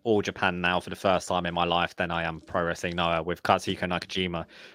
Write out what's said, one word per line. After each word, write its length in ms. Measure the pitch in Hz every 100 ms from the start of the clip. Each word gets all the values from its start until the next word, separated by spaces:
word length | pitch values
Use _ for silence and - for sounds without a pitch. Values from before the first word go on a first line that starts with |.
All 200 | 120 104
Japan 380 | 98 92 98 90
now 180 | 87 90
for 100 | -
the 60 | 90
first 320 | 101 90 -
time 180 | 90 87
in 80 |
my 100 | 85
life 320 | 87 87 85 -
than 140 | 87
I 140 | 85
am 180 | 82 82
Pro 220 | - 92
Wrestling 320 | 85 85 90 85
Noah 260 | 85 82
with 220 | 82 85
Katsuhiko 380 | - 95 - 92
Nakajima. 640 | 90 87 - 92 92 85 80 - -